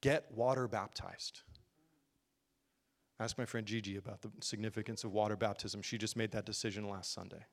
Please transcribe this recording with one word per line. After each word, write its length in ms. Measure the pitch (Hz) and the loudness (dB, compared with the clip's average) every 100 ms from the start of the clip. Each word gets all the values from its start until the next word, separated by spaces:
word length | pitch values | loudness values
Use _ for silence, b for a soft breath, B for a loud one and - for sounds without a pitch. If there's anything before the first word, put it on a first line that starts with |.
Get 300 | 135 151 - | 6 6 2
water 380 | 113 123 131 123 | 2 4 4 2
baptized. 720 | 110 98 - - - - - - - - _ _ _ _ _ _ _ _ _ _ _ _ _ _ _ | 0 -2 -6 -10 -8 -10 -10 -20 -20 -20 _ _ _ _ _ _ _ _ _ _ _ _ _ _ _
Ask 180 | 113 - | -2 0
my 80 | 120 | 0
friend 200 | 117 104 | 0 0
Gigi 300 | 113 104 98 | 0 0 -4
about 240 | 98 98 | -6 -8
the 100 | 110 110 | -10 -6
significance 640 | - 104 110 110 107 113 | -4 -2 -2 -2 -4 -4
of 100 | 113 | 0
water 220 | 101 107 | 4 4
baptism. 480 | 101 110 98 101 104 | 4 2 2 -4 -4
She 160 | - 113 | -4 -2
just 160 | 107 | -2
made 160 | 117 113 | 0 0
that 120 | 110 | 0
decision 440 | 98 101 113 98 104 | -2 -2 -2 -2 -4
last 240 | 98 - | -4 -6
Sunday. 340 | - 95 87 - | -6 -8 -12 -16